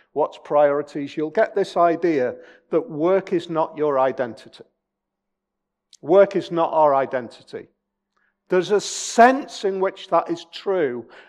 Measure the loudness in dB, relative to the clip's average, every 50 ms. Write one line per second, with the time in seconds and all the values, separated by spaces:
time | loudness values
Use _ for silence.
0 | _ _ -4 -4 -4 -4 -4 -14 -10 -2 2 4 4 4 2 0 -4 -6 -10 -10
1 | -10 -8 -6 -6 -6 -4 0 0 0 0 0 -4 -4 -2 0 2 2 2 2 0
2 | 0 0 0 0 0 -2 -4 -8 -16 -20 -20 _ _ -4 -4 -4 -2 -4 -6 -2
3 | 0 2 2 0 0 -2 -4 -4 -4 -4 -2 -2 -2 -2 -2 -4 -2 0 2 2
4 | 0 0 0 -4 -6 -6 -8 -16 -20 -20 -20 -20 -20 _ _ _ _ _ _ _
5 | _ _ _ _ _ _ _ _ _ _ _ _ _ _ _ _ _ _ _ _
6 | -2 2 6 6 6 6 4 -6 -6 -4 -2 -2 -2 0 2 2 2 4 4 2
7 | 0 -2 -4 -8 -8 -8 -16 -20 -20 _ -16 -16 -16 _ _ _ _ _ _ _
8 | _ _ _ _ _ _ _ _ _ -2 0 0 0 2 0 0 0 -4 -10 -10
9 | -10 -4 6 6 6 6 6 2 -4 -10 -14 -6 -6 -4 -2 -2 -4 -4 -4 -8
10 | -8 0 0 0 0 0 -8 -8 -10 _ -20 -10 -6 -4 -2 0 0 -2 -2 -6
11 | -12 -14 -20 -20 -20